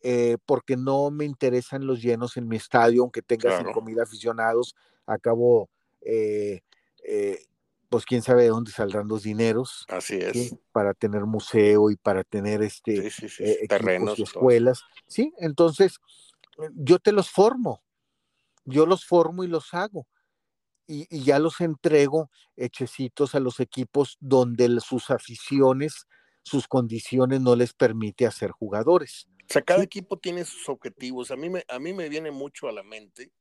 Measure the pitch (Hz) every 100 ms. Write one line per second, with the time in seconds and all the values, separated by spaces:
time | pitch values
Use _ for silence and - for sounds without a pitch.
0 | 127 123 120 117 - 131 - 131 131 135
1 | 143 147 147 139 135 123 123 135 135 127
2 | 117 117 120 - 117 113 - 127 117 120
3 | 123 120 - 117 117 92 85 107 110 113
4 | 117 113 117 113 113 117 123 - _ _
5 | - 107 - 117 120 120 95 _ _ _
6 | - 110 107 104 104 95 _ _ _ _
7 | - 104 101 90 _ _ _ _ _ 120
8 | - 123 113 123 120 113 113 - 104 101
9 | 104 110 107 107 113 110 127 - - 92
10 | - 101 87 120 123 - _ - 101 98
11 | 110 104 104 110 - 113 104 107 107 104
12 | - 95 92 104 101 104 107 - - 104
13 | 101 - 107 - 101 107 107 101 95 92
14 | 101 104 104 90 127 120 120 127 - -
15 | _ - 285 339 170 143 170 151 190 -
16 | _ _ _ _ _ _ - - 135 180
17 | - 208 180 - 208 254 208 110 _ _
18 | _ _ _ _ _ _ - 135 160 185
19 | - 175 165 175 185 165 - 175 208 196
20 | 127 _ _ _ _ _ _ _ _ 151
21 | 160 165 131 143 160 - 170 151 170 151
22 | 143 151 156 _ _ - 120 - 127 -
23 | 131 - 143 147 131 - 127 - 123 143
24 | 139 - 135 131 123 117 123 120 - 127
25 | - 127 - 117 - 139 135 131 151 -
26 | - _ _ _ - 143 - 131 120 113
27 | - 127 127 135 127 120 120 _ 127 113
28 | 107 - 120 - 104 - 107 101 113 175
29 | - - - _ _ - - 180 196 202
30 | 185 185 185 175 170 - - 131 127 -
31 | 127 127 123 131 165 185 - 127 156 196
32 | 160 147 156 139 143 - 139 107 98 110
33 | 104 _ 135 _